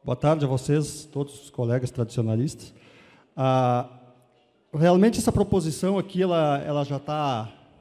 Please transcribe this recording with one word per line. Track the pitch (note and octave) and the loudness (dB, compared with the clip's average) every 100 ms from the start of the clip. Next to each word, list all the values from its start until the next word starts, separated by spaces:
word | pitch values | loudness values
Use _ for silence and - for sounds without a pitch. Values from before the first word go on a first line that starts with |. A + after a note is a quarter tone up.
Boa | - B2 | -6 0
tarde | D3 D#3 | 2 2
a | C#3+ | 0
vocês, | C3 - D3 D3 - - | -2 0 0 0 -8 -12
todos | C#3 C#3+ - | -8 -8 -10
os | - | -14
colegas | - A#2 B2 B2+ | -6 -2 0 -2
tradicionalistas. | - A2+ - A2+ A2 C#3+ - - - - - - _ _ - | -4 -4 -2 0 0 -2 -6 -20 -20 -20 -20 -20 _ _ -2
Ah, | C3 B2+ B2+ B2 B2+ - - _ _ _ _ _ _ | 0 2 2 0 -2 -14 -20 _ _ _ _ _ _
realmente | D3+ E3+ F3+ G#3+ A3+ | 2 4 6 4 4
essa | A3+ | 0
proposição | G3 G3+ G3 D#3+ - F#3 G3 | 0 2 0 0 -2 -2 -2
aqui, | F#3+ F3+ | -2 -2
ela, | F#3 E3+ D3+ C#3 C#3+ | 0 2 2 0 -2
ela | D3 | -4
já | C3+ C#3 | -2 -6
tá | - D3+ D3 A#2 G#2+ - _ _ | -6 -4 -2 -4 -6 -14 _ _